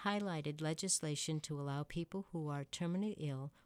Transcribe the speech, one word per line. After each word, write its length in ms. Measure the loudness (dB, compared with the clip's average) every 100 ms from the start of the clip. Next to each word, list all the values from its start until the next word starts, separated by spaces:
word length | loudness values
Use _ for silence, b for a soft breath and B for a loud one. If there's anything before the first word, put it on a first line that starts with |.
highlighted 580 | 0 2 2 0 -2 0
legislation 800 | 0 0 2 2 2 0 2 0
to 200 | 0 -2
allow 220 | 0 -2
people 460 | -2 -4 -2 -4 -4
who 160 | -4 -2
are 180 | -2 -4
terminally 500 | -2 0 2 0 0
ill 340 | -2 -2 -4 b